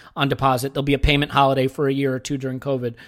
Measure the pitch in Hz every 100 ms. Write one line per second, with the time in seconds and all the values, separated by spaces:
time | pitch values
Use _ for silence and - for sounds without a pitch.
0 | - - 139 127 135 127 135 139 139 139
1 | 147 143 147 139 139 135 131 - 139 135
2 | 139 131 - 143 131 131 139 135 123 117